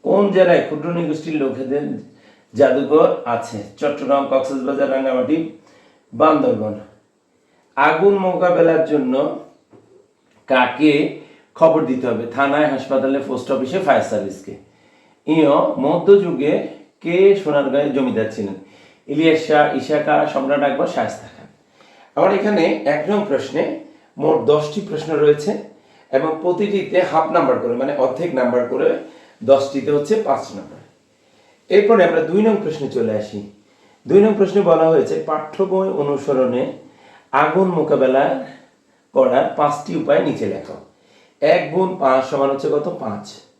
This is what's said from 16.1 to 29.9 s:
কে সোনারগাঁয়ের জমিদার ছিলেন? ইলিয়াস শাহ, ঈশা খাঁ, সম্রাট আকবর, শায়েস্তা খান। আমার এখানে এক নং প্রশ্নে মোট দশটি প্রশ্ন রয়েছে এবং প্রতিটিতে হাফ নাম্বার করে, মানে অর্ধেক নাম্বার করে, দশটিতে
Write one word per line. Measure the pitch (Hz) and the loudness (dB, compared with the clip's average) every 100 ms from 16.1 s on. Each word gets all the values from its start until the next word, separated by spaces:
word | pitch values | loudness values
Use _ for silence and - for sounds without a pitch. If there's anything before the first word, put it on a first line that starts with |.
| 202 175 131 143 180 - - - _ | 6 6 -2 0 0 -4 -14 -20 _
কে | 160 175 196 196 | -2 4 4 4
সোনারগাঁয়ের | 151 143 135 139 147 | 2 0 0 0 0
জমিদার | 131 127 110 107 | -2 -2 -2 -4
ছিলেন? | - 98 92 - - - _ - | -6 -8 -10 -18 -20 -20 _ -8
ইলিয়াস | 143 160 156 | 0 2 2
শাহ, | - 151 147 135 | 2 2 2 0
ঈশা | - 151 | -2 -2
খাঁ, | 151 143 - | 0 0 0
সম্রাট | 135 135 143 | -2 -2 0
আকবর, | 143 127 - | 0 -2 -4
শায়েস্তা | - 110 - - | -2 -6 -8 -16
খান। | - - _ _ _ _ _ - | -20 -20 _ _ _ _ _ -10
আমার | - 180 | 0 2
এখানে | 202 208 190 165 160 | 2 0 2 0 0
এক | 139 151 185 | -2 -2 0
নং | 202 - | -2 -2
প্রশ্নে | - - 143 - 320 - _ _ - | -4 -2 -4 -4 -6 -14 _ _ -4
মোট | 151 - | 0 2
দশটি | 117 151 151 202 | 2 2 0 -8
প্রশ্ন | - 151 151 | -6 -8 -4
রয়েছে | 151 147 143 185 - - - _ _ _ | 2 2 2 -2 -6 -10 -20 _ _ _
এবং | 135 160 160 | -2 -2 -2
প্রতিটিতে | 175 175 208 202 - 180 | -2 0 0 -2 0 0
হাফ | 180 156 160 | 2 0 2
নাম্বার | 170 135 120 | 0 2 0
করে, | 120 120 | -2 -2
মানে | 139 143 | -4 -2
অর্ধেক | 127 147 175 | -2 -2 -4
নাম্বার | 131 120 123 120 | -2 0 0 -2
করে, | 131 165 - - - - _ | 0 0 0 -6 -20 -20 _
দশটিতে | 113 139 139 139 131 | 4 4 4 -4 -2